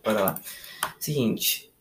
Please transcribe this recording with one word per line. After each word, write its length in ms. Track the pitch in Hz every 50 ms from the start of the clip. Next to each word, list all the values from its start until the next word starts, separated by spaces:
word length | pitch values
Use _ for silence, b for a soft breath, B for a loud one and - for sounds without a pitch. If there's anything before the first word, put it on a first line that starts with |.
| -
bora 200 | 113 107 104 98
lá. 180 | 92 80 - B B B B B B B B B B B -
Seguinte. 720 | - - 151 143 120 107 - - - - - - - - _ _